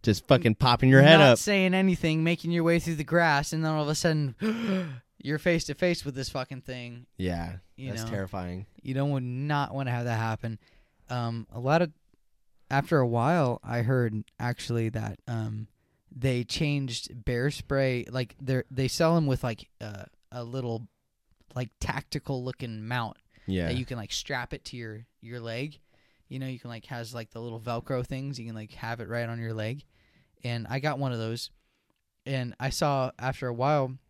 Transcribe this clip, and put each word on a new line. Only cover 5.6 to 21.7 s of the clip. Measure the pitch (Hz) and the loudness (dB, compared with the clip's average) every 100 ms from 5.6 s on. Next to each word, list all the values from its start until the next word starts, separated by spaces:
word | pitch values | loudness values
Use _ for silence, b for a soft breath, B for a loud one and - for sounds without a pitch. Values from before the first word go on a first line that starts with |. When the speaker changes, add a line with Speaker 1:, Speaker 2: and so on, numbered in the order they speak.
Speaker 2:
to | - | -2
face | 139 180 170 143 | -2 0 0 -4
with | |
this | 131 131 | -8 -8
fucking | 139 131 131 | -8 -8 -12
thing. | 127 127 120 120 123 - | -12 -12 -12 -14 -18 -6
Speaker 1:
Yeah, | 92 87 85 92 _ - | -4 -2 -6 -10 _ -14
Speaker 2:
You | 131 | -8
Speaker 1:
that's | 113 | -8
Speaker 2:
know? | 113 | -6
Speaker 1:
terrifying. | 104 95 98 90 90 101 - | -6 -6 -6 -8 -8 -12 -14
Speaker 2:
You | - | -6
don't, | 131 143 | -2 -2
would | 139 | -2
not | 123 123 147 147 143 | -4 -6 -2 -2 -2
wanna | 135 131 | -4 -4
have | 120 120 | -2 -2
that | 113 | -2
happen. | 113 110 117 110 _ _ _ _ - | -2 -4 -6 -10 _ _ _ _ -8
Um, | 123 117 117 - | -6 -4 -6 -10
a | 110 | -6
lot | 127 160 | 0 2
of, | 170 _ _ _ _ _ _ _ _ | 2 _ _ _ _ _ _ _ _
after | 139 143 160 | -2 2 2
a | 123 | 2
while, | 117 127 175 131 120 | 2 2 2 2 -2
I | 117 120 | -4 -2
heard | 113 131 117 107 - - | 0 2 0 -2 -8 -6
actually | 120 120 - 117 113 | -6 -6 -4 -2 -2
that, | 113 107 - - | -4 -8 -10 -6
um, | 113 110 107 110 _ _ _ _ | -6 -4 -8 -12 _ _ _ _
they | 131 135 123 | -4 0 0
changed | 117 - 151 143 135 117 - 120 110 | -2 -2 0 0 -4 -6 -10 -8 -4
bear | 120 135 | 0 -2
spray. | - - 135 135 123 - | -4 -2 0 2 0 -4
Like, | 127 123 - | -6 -6 -8
they're, | 131 131 - | -2 -2 -2
they | 131 131 | -2 -2
sell | - 160 170 | 2 4 4
'em | 147 | 4
with, | 127 | 0
like, | 123 110 - _ | -2 -6 -12 _
uh, | 110 101 - _ _ | -12 -12 -16 _ _
a | 123 | -12
little, | 117 131 123 113 110 _ _ _ _ _ _ | -10 -6 -4 -6 -8 _ _ _ _ _ _
like, | 123 127 | -8 -8